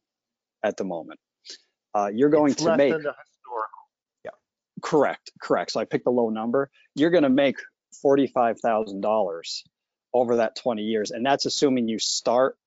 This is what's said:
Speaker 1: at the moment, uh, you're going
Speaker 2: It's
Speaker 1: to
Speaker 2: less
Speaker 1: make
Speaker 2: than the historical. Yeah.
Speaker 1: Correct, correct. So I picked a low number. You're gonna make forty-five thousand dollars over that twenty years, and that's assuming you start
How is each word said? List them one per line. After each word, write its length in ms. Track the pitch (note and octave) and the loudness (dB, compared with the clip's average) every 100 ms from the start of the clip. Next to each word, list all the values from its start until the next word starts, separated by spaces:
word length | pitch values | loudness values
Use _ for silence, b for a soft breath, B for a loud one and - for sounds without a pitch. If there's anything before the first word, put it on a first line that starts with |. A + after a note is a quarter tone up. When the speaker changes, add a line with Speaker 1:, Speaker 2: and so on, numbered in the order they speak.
| _ _ _ _ _ _ | _ _ _ _ _ _
Speaker 1:
at 120 | G#2+ - | -6 -4
the 80 | |
moment, 360 | G2+ E2+ D2+ D2+ _ _ B B B _ _ | -6 -8 -10 -18 _ _ B B B _ _
uh, 160 | G#2 G2+ | -2 -2
you're 160 | G#2+ C#3+ | 2 4
going 220 | D3+ D3 | 6 4
Speaker 2:
It's 80 | A#2+ | 2
Speaker 1:
to 80 | E3 | 2
Speaker 2:
less 80 | D#3+ | 4
Speaker 1:
make 140 | C#3 | 2
Speaker 2:
than 100 | D#3 | 0
the 100 | D3 | -4
historical. 540 | C3+ - _ - G3+ G#3+ - - _ _ _ | -10 -14 _ -12 -8 -8 -12 -20 _ _ _
Yeah. 80 | - - _ _ _ - | -18 -18 _ _ _ -14
Speaker 1:
Correct, 500 | - D#3 A2 D2+ - - | 0 2 2 -2 -12 -10
correct. 300 | - G#2+ F2 | -2 -2 -2
So 80 | B2 | -4
I 60 | A2 | -4
picked 220 | C#3 - | -2 0
a 40 | |
low 180 | B2 A#2 | 0 0
number. 400 | A2 A#2 C3+ C#3 b b B2+ | -2 -2 -2 -2 b b -2
You're 160 | E3 | 2
gonna 180 | F3 C#3+ | 4 4
make 280 | C3 C#3 - - _ _ - | 4 2 -2 -10 _ _ -4
forty-five 580 | C#3+ C#3 B2+ C3 A#2 G#2+ | 2 2 2 0 0 0
thousand 420 | A#2+ A2 G#2+ G2 | -2 -2 -2 -4
dollars 640 | G#2 A2 F#2+ E2+ - - - _ _ _ _ | 0 0 0 -4 -10 -12 -14 _ _ _ _
over 240 | B2 A#2+ A#2 | 0 2 2
that 180 | A2 - | 0 -2
twenty 280 | - A2 | -6 -4
years, 280 | G#2+ A2 G2+ | -2 -2 -4
and 140 | A#2+ C3 | -4 -2
that's 200 | C#3+ C3+ | 0 -2
assuming 420 | - C#3+ B2+ A2+ | 0 0 2 -2
you 100 | G#2+ | -2
start 580 | - - - A#2 C3 - | -4 -4 0 2 2 -2